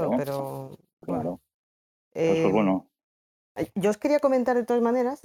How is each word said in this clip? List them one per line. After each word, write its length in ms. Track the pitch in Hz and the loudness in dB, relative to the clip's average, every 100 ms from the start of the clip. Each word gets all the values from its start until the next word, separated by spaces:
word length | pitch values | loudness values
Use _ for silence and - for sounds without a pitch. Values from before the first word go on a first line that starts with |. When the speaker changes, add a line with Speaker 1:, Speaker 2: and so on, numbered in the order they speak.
Speaker 1:
Claro, 140 | 160 127 | 0 -2
Speaker 2:
pero, 600 | 139 139 135 135 135 - _ _ - | -2 -4 -6 -10 -12 -18 _ _ -8
bueno. 160 | 170 | -6
Speaker 1:
claro. 180 | 160 175 _ _ _ _ _ _ _ | -6 -8 _ _ _ _ _ _ _
Entonces, 300 | 78 165 160 | -2 0 2
pues, 100 | 120 | 2
Speaker 2:
Em, 0 | |
Speaker 1:
bueno. 380 | 104 98 92 - _ _ _ _ _ _ - | 2 2 0 -4 _ _ _ _ _ _ -8
Speaker 2:
eh, 140 | 160 | -8
yo 160 | - 196 | -2 0
os 60 | 208 | 0
quería 240 | - 294 | 2 2
comentar 360 | 285 262 247 240 | 4 2 2 0
de 80 | |
todas 180 | 226 240 | 0 0
maneras, 400 | 233 247 247 285 | 2 2 0 -4